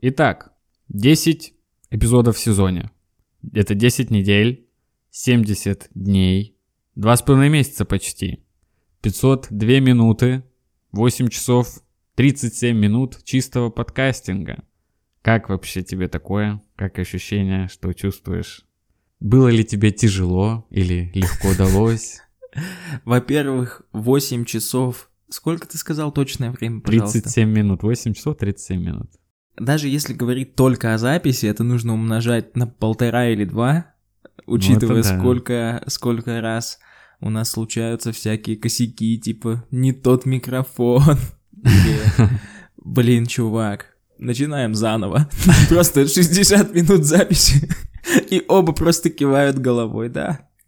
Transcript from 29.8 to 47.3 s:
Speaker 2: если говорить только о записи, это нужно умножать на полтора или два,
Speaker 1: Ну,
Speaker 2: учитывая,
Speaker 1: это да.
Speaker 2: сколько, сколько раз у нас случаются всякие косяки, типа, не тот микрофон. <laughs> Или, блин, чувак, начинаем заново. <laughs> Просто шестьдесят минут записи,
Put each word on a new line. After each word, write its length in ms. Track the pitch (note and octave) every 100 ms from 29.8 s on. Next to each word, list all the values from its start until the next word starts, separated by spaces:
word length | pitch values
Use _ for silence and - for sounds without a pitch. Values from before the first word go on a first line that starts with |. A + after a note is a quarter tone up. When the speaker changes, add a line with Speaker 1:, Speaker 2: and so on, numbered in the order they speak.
| C#3+
Speaker 2:
если 260 | D3 C#3+
говорить 420 | A2 A#2+ B2 B2 -
только 380 | C3 A#2+ A#2
о 40 | A2
записи, 480 | A#2+ E3+ D3+ B2 G#2+
это 180 | G#2+
нужно 300 | A#2 A#2+ A#2
умножать 640 | A2 A2+ A2+ A#2 A#2 A2 B2
на 120 | A#2
полтора 600 | - A2 A2 A#2+ A#2+ A#2+
или 160 | G#2+ F#2+
два, 480 | G#2+ B2 D#3+ - _ _ _
Speaker 1:
Ну, 300 | - _ -
Speaker 2:
учитывая, 460 | A#2 G2 G#2 A2+ A2
Speaker 1:
это 100 | G2+
да. 100 | F#2
Speaker 2:
сколько, 640 | B2 B2 - A#2+ A#2 A#2 -
сколько 540 | - B2 A#2 A#2 A#2
раз 380 | A2+ A2+ - - _ _ _ -
у 100 | G#2
нас 220 | A2 A#2
случаются 600 | A2 A2 A#2 A#2 A#2 A#2
всякие 460 | A2+ G#2+ G#2+ A2+ A2
косяки, 600 | A#2 - A#2+ - A2 A2+
типа, 460 | A2 G#2+ A#2 A#2 A#2
не 240 | B2+ C3
тот 320 | C3 B2+ B2+ C3+
микрофон. 920 | B2+ B2+ C3 C3+ - A#2+ B2 C#3+ C#3 - -
<laughs> 260 | _ -
Или, 640 | B2+ G2 E2 C#2+ G#2+ - G#2+ A2+ - - - -
блин, 520 | - A#2+ A#2+ A#2+ A#2+
чувак, 680 | - A2+ A2 G#2+ G2+ - _ _ -
начинаем 560 | B2 A#2+ D3 C#3+ A#2
заново. 560 | A2 A2 A2 G2 - D3 - -
<laughs> 200 | - -
Просто 380 | E3+ E3+ C#3+ C#3
шестьдесят 680 | F#3 E3 F#3 F#3+ G3+ G#3
минут 320 | F3 E3 F#3+ D3
записи, 640 | E3+ -